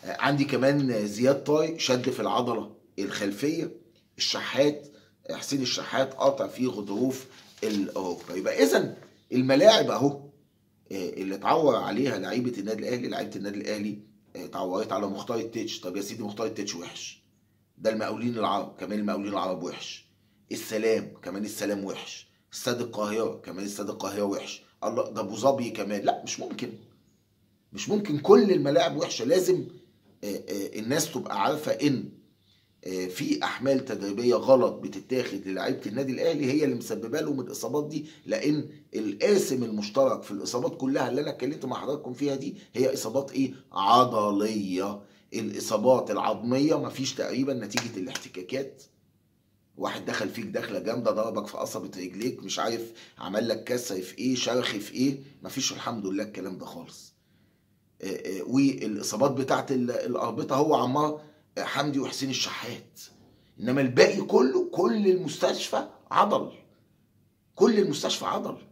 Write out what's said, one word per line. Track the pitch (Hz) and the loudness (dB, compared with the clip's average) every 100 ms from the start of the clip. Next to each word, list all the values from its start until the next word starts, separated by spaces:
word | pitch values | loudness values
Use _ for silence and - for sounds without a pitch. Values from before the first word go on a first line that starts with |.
| 92 | -8
آه، | - | 0
عندي | 131 143 139 | 2 4 2
كمان | - 135 147 135 113 104 | 4 4 4 2 0 -2
زياد | 104 127 139 | 2 4 4
طارق | - 151 160 165 | 2 2 2 -2
شد | - 123 123 | 0 2 2
في | 117 | -2
العضلة | 107 107 120 110 101 - _ - | 0 0 0 -2 -6 -14 _ -8
الخلفية، | 98 - 101 101 143 165 156 - - _ _ - | -6 -2 -4 -2 -2 -2 -6 -10 -20 _ _ -6
الشحات، | - 107 - 127 147 147 - - _ _ - | -2 -2 -4 2 2 2 -10 -20 _ _ -12
حسين | - - 139 | -10 -4 -2
الشحات | 123 - - 127 135 | -2 -2 -2 0 0
قاطع | - 139 139 104 | 2 2 2 -4
فيه | - 127 | -2 -4
غضروف | 104 101 101 131 127 - - - - | -2 -4 0 0 -2 -10 -20 -20 -6
الركبة. | 110 104 92 - 92 85 - 87 | -2 0 -2 -2 -4 -6 -6 -4
يبقى | 98 - | -2 4
إذن | 262 - 151 - - _ _ | 6 6 0 -8 -18 _ _
الملاعب | 127 131 135 196 185 131 | 0 4 10 10 10 6
أهو، | 107 139 - - _ _ _ _ _ _ | 4 2 0 -12 _ _ _ _ _ _
آه، | 98 87 | -6 -6
اللي | - 95 98 | -4 -6 -2
اتعور | 107 156 151 107 | 2 4 6 4
عليها | 92 101 135 104 | 0 0 0 0
لعيبة | 92 113 123 101 | -2 -2 -2 -4
النادي | 98 110 | -4 -4
الأهلي، | - 123 123 | -2 -2 -2
لعيبة | 95 101 101 | -4 -6 -6
النادي | 98 101 | -6 -6
الأهلي، | - 107 104 - - _ _ 87 | -4 -4 -4 -6 -14 _ _ -14
آه، | 80 | -10
اتعورت | 92 92 95 107 | -6 -2 -2 -2
على | 98 101 | -2 -2
مختار | 101 - 117 | -6 -4 -4
التتش. | 95 113 101 - | -4 -6 -6 -6
طب | 90 101 | -8 -6
يا | |
سيدي، | 98 113 | -8 -8
مختار | 104 101 113 | -8 -4 -6
التتش | 107 98 85 | -4 -8 -8
وحش، | 85 - - - _ _ _ _ _ _ | -12 -12 -14 -16 _ _ _ _ _ _
ده | 110 | -2
المقاولين | 110 104 107 120 117 | 0 -2 -2 -2 0
العرب، | 92 98 - - | 0 0 -2 -10
كمان | 87 104 | -6 -2
المقاولين | 104 92 101 | -2 -2 -2
العرب | 98 92 90 | -2 -2 -4
وحش، | 85 - - - _ _ _ _ _ | -6 -8 -12 -14 _ _ _ _ _
السلام، | 107 - 107 113 110 104 - | -10 -4 0 2 2 0 -12
كمان | - 98 104 | -10 -6 -6
السلام | - 101 101 95 | -4 -2 -2 -4
وحش، | - - - - _ _ | -8 -10 -16 -18 _ _
استاد | - - 120 | -6 -2 -2
القاهرة، | 120 110 104 107 107 - | -2 -2 0 0 -2 -4
كمان | - 87 101 | -10 -8 -8
استاد | 104 101 | -6 -8
القاهرة | 104 98 101 | -6 -6 -2
وحش، | 101 98 - - _ _ | -2 -2 -6 -14 _ _
الله، | 107 113 - | -4 -2 -2
ده | 110 | -4
أبو | 101 107 | -6 2
ظبي | 127 120 117 | 2 4 0
كمان. | - 98 101 | -4 -4 0
لا، | - - | 0 -2
مش | - - | -6 -8
ممكن، | - - 120 - - _ _ _ _ _ _ _ _ | -8 -8 -8 -10 -20 _ _ _ _ _ _ _ _
مش | - - | -10 -2
ممكن | 208 - 147 | -2 0 -2
كل | - 214 202 | 10 10 12
الملاعب | 165 143 160 170 143 | 6 6 4 4 2
وحشة، | 175 - 117 | -4 -2 4
لازم | 180 180 180 127 - - _ _ _ 104 | 4 6 2 0 -12 -20 _ _ _ -8
آه، | 95 - | -8 -6
آه، | - 98 - | -8 -6 -6
الناس | 110 147 - | -2 -2 -2
تبقى | 127 - 104 | -4 -6 0
عارفة | 113 151 - | 0 0 -2
إن، | 110 143 123 - - _ _ _ _ _ _ - | 0 2 2 -4 -14 _ _ _ _ _ _ -8
آه، | 92 92 | -6 -6
في | - 147 - | -4 -2 -2
أحمال | 87 - 127 135 - | -2 -2 2 2 0
تدريبية | 101 98 101 123 110 | -6 -4 0 4 4
غلط | 104 131 110 | 8 6 6
بتتاخد | - - 95 - 127 - 98 95 | 0 -8 -10 -4 -2 -2 -6 -6
للاعيبة | 92 98 - 107 | -4 -2 -2 -4
النادي | 113 135 | -4 -4
الأهلي | 123 165 151 135 | 0 0 2 2
هي | 147 | 2
اللي | 147 120 | 2 0
مسببة | - 104 113 147 | -4 -6 -4 -4
لهم | 156 135 | -2 -4
الإصابات | 120 - - 143 151 | -6 -8 -4 -4 -4
دي، | 156 - - - | -6 -10 -16 -6
لأن | 107 143 151 - - _ 107 | -2 0 0 -2 -14 _ -6
القاسم | 107 101 185 196 - 127 | -6 0 4 4 4 -2
المشترك | 113 107 104 139 135 107 | -2 -4 -2 2 2 2
في | - | -4
الإصابات | 104 - - 170 - | -8 -4 -2 -2 -2
كلها | 131 147 127 | -2 0 0
اللي | 127 | -2
أنا | 151 | -4
اتكلمت | - 127 156 135 | -4 -4 -4 -6
مع | 117 | -6
حضراتكم | 104 147 123 | -4 -6 -6
فيها | 123 143 135 | -4 -2 -2
دي | - - - | -6 -10 -10
هي | 117 127 | 0 2
إصابات | 135 110 139 - | 2 -2 -2 -2
إيه؟ | - 131 - - | 0 -2 -2 -8
عضلية. | 90 98 120 123 113 104 101 107 107 95 90 98 104 - - _ | 0 6 8 8 4 2 2 0 0 -2 -2 -2 -6 -12 -20 _
الإصابات | 107 104 - - 110 117 127 - | -6 -6 -6 -2 2 6 4 4
العظمية | 101 95 101 117 127 151 151 | 0 0 -2 0 2 4 2
مفيش | 127 110 131 - | 0 -4 -6 -4
تقريبًا | - 113 139 | -2 0 0
نتيجة | 127 104 104 117 101 | -2 -2 -2 -2 -6
الاحتكاكات، | 87 - - 90 90 131 139 - - _ _ _ _ _ _ _ _ - | -6 -8 -10 -14 -8 -6 -6 -12 -20 _ _ _ _ _ _ _ _ -8
واحد | 101 - 90 | -6 -6 -6
دخل | - 98 | -4 -4
فيك | - 101 | -6 -6
دخلة | 113 - 98 | -6 -4 -6
جامدة، | 104 123 113 | -4 -2 0
ضربك | 104 110 104 104 | 0 0 -2 -6
في | - | -6
قصبة | - 110 - 95 | -6 -6 -10 -10
رجليك، | 90 92 123 - | -10 -6 -6 -6
مش | 95 - | -8 -4
عارف | 82 113 113 - - - | -2 -4 -8 -16 -20 -14
عمل | 87 101 113 | -4 -2 -2
لك | 107 | -4
كسر | - 123 120 95 | -2 -4 -4 -6
في | 92 - | -8 -4
إيه، | 127 123 | -2 0
شرخ | 120 123 120 | 0 0 0
في | 110 - | -4 -6
إيه، | - 135 139 - - | 0 0 0 -10 -16
مفيش | 92 - 131 | -10 -4 -4
الحمد | 135 - 117 95 | -4 -6 -4 -4
لله | 98 | -4
الكلام | 104 98 95 92 | -4 -8 -8 -10
ده | 80 | -12
خالص. | 82 76 - - _ _ _ _ _ _ _ _ _ | -14 -16 -18 -20 _ _ _ _ _ _ _ _ _
آه، | 98 | -10
آه، | - - 95 | -8 -6 -8
والإصابات | - 127 139 123 110 107 101 107 139 | 0 4 4 4 -4 -4 -4 2 2
بتاعت | 135 - 135 131 | 2 0 0 2
ال-، | 131 120 | 0 0
الأربطة | 120 - 120 120 117 - 135 | -2 -2 -2 -2 -4 0 2
هو | 151 135 | 4 4
عمار | 123 139 151 151 - _ _ - | 4 2 2 -2 -10 _ _ -8
حمدي | 90 - 147 135 | -4 0 0 0
وحسين | 123 - 135 | -2 -4 -4
الشحات، | 127 92 - 117 123 - - - - - _ _ - | -2 -4 -6 -8 -10 -14 -20 -20 -20 -20 _ _ -8
إنما | 110 135 | 0 2
الباقي | 131 120 - - | 2 8 6 6
كله، | - - 254 - - | 2 4 6 4 0
كل | - 190 220 196 | 0 2 4 4
المستشفى | 180 156 - 170 - - - - - - | 2 0 -2 0 0 -2 -2 -4 -14 -2
عضل، | - 208 135 92 - - _ _ _ _ _ _ _ _ - | 2 4 2 -2 -12 -20 _ _ _ _ _ _ _ _ 4
كل | 226 214 | 6 6
المستشفى | 170 - 113 - 92 | 2 0 -2 -2 -2
عضل. | 196 254 - - | -4 -4 -10 -16